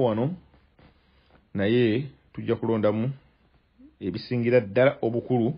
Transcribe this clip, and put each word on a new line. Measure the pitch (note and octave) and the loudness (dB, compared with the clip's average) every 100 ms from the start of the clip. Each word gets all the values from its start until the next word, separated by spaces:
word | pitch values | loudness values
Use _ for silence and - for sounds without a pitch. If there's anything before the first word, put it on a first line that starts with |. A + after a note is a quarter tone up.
wano, | B2 G#2+ C#3 F#3 - _ _ _ - _ _ _ _ _ _ | 0 0 -4 -6 -16 _ _ _ -20 _ _ _ _ _ _
naye | G2+ G2+ B2 A#2 A2+ D3 - _ | -4 0 2 2 0 -4 -14 _
tujja | - A2 A2+ | -8 -6 -4
kulondamu | A2+ A2+ G#2 G#2+ B2+ C3+ _ _ _ _ _ _ - - | -2 0 2 0 -4 -6 _ _ _ _ _ _ -20 -10
ebisingira | G2 F#2+ - B2 A#2 B2 | -8 -8 -4 -2 2 2
ddala | G2 A2 C3+ C#3+ | 4 2 2 2
obukulu | A#2 A#2+ - B2 A2+ | -2 -2 0 0 0